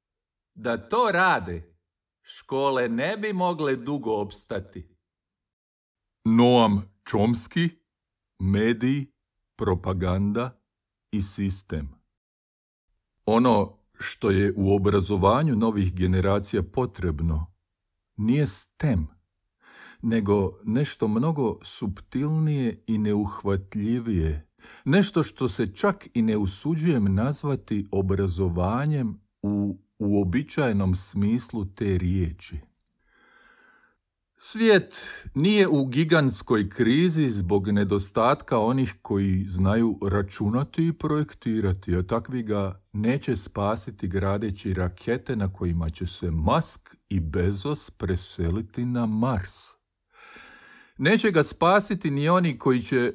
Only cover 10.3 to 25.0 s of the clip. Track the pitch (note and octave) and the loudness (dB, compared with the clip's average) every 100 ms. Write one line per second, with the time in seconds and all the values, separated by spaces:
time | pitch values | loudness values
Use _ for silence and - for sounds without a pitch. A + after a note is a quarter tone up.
10.3 | A2 B2+ - _ _ _ _ _ G#2 F#2+ | -2 -4 -8 _ _ _ _ _ -6 -6
11.3 | - G2 F#2 - D#2 C#2 - _ _ _ | -4 -4 -4 -8 -8 -8 -14 _ _ _
12.3 | _ _ _ _ _ _ _ _ _ - | _ _ _ _ _ _ _ _ _ 0
13.3 | A2+ B2 G#2+ F#2+ - _ - - - G#2 | 4 4 4 0 -6 _ -12 -10 -2 2
14.3 | G2 G2+ G2+ G2 G2+ G2 G2+ F#2 G2+ F#2+ | 2 2 2 2 2 2 2 0 2 4
15.3 | B2 D#3 G#2+ A2+ G#2 F#2 F2+ F#2 F#2 F#2+ | 4 2 2 0 2 0 0 0 2 2
16.3 | G2+ G2+ G#2+ E2 - B2 - F2+ D2 E2 | 0 0 -4 -2 -4 -4 -4 -6 -2 -2
17.3 | D#2 D#2+ _ _ _ _ _ _ - G#2+ | -2 -4 _ _ _ _ _ _ -4 0
18.3 | C#3+ C#3 - - _ D3+ F#2+ D2+ - _ | 0 0 -4 -10 _ 0 0 -2 -10 _
19.3 | _ _ _ _ - - - A2+ A2+ G2+ | _ _ _ _ -20 -20 -8 -2 0 2
20.3 | G#2 F#2+ - A2 A#2+ C#3+ - A2 A2 D3+ | 2 2 -4 -4 -2 -2 -2 -2 0 0
21.3 | D3 A2+ - - - G#2 - - B2+ D3+ | 0 -2 -4 -10 -8 -8 -8 -8 -4 -2
22.3 | D#3 D#3 C#3+ A#2+ - - G#2+ G#2 G#2 G2 | 0 0 0 -2 -4 -4 -2 0 0 -2
23.3 | - G2 G2 G2 G#2+ G#2 B2 A#2 F#2 D#2+ | -4 -2 -2 -4 -4 -2 -2 0 0 0
24.3 | D2 - _ - - C3+ F#3 | -2 -8 _ -20 -8 2 4